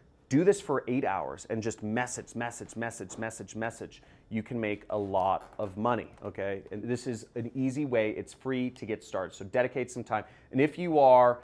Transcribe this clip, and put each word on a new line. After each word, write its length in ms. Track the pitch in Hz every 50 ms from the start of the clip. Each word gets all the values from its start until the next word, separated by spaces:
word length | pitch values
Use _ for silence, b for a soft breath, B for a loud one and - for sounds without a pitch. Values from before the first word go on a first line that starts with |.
| b b _ _ _ -
do 140 | 127 151 -
this 160 | 208 190 -
for 240 | - - 139 123 -
eight 180 | 113 123 135 131
hours 400 | 95 95 90 71 65 69 - - -
and 100 | 113 113
just 220 | 107 113 - - 110
message, 500 | 107 110 123 123 123 - 117 92 - -
message, 420 | 117 120 120 - - 104 - -
message, 420 | 113 117 117 - - 98 92 - 110
message, 360 | 113 110 - - 98 - -
message. 460 | 107 113 117 - - 95 78 - b b b b b b -
You 120 | 110 110
can 180 | 107 - 127 117
make 240 | 110 104 104 - - -
a 80 | 104
lot 560 | 104 101 98 98 95 92 95 90 85 - - - -
of 180 | 107 98 90
money, 340 | 101 110 120 120 104 78 - - - -
okay? 380 | 104 - 104 98 101 98 98 - -
And 100 | 98 104
this 240 | 104 117 123 120 -
is 220 | 131 117 110 - - -
an 160 | 123 113 117 -
easy 320 | 135 131 135 123 151 147
way. 260 | 131 120 113 107 110
It's 220 | - 95 - - -
free 380 | - - 131 131 127 127 123
to 140 | 123 - 113
get 160 | 104 107 104 -
started. 320 | - - 95 92 87 -
So 100 | - 107
dedicate 460 | 95 - 127 123 123 - 131 120 -
some 120 | - 123 113
time. 200 | - 110 104 B B B B B B
And 80 | - 131
if 200 | 147 151 151 170
you 180 | 180 170 156
are 420 | 147 135 131 127 123 123 123 120 -